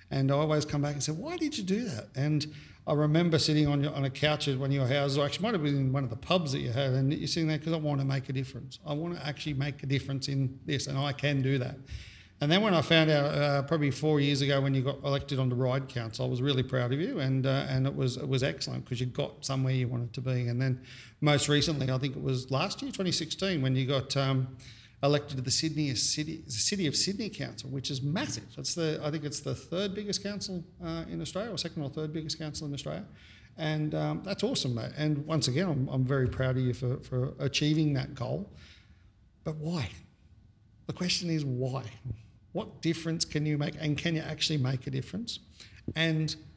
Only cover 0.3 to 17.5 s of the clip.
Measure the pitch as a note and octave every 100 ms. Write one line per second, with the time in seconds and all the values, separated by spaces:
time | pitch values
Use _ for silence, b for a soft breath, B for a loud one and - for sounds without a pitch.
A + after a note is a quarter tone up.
0.3 | C#3 D#3 D3+ D3+ D3 C#3+ C#3+ D3 D#3 C#4+
1.3 | F4 D#4 - F#3 G3+ A#3+ A2+ - - D3
2.3 | D3+ D3+ B B B - D3 D3+ D#3 F3
3.3 | D#3 - D3+ D3 C#3+ D3 C#3+ C3+ C3+ D3+
4.3 | D3+ C#3+ C3 C#3 C#3 B2 C#3+ C#3+ C#3 C#3+
5.3 | - G#3 G3+ D3 C#3 C3+ C#3 B2+ A2+ -
6.3 | F3+ D3+ C#3+ C3 A#2 C3+ C3 C3+ D#3 C#3+
7.3 | F3 D#3+ D3+ D#3+ D#3+ D3+ C#3+ C3+ C3+ C3
8.3 | C3+ C3 A#2+ C3+ - D3+ D3 E3+ F3 D3
9.3 | C#3 D#3 C3+ D3 C#3 C3+ C#3 C3+ C#3 C3+
10.3 | C3+ C3 C3+ - C#3 C3+ C3+ C#3+ C3+ C#3+
11.3 | C#3 C3 C3+ B2 - - B B B B
12.3 | - D3 F3+ G#3+ E3+ C3+ D#3+ D#3 D3+ C#3+
13.3 | D3+ D3 C#3+ C3+ E3 D3 B2+ D3+ D3+ C#3
14.3 | C#3 C#3 C#3 C#3 C3+ C3 C3+ C#3+ C#3 -
15.3 | C3+ C3 B2 B2+ C3+ C3+ B2 A2+ A2 B2+
16.3 | B2+ C#3 C3 B2+ B2+ B2 C#3 G3+ A3+ C3+
17.3 | C3 C3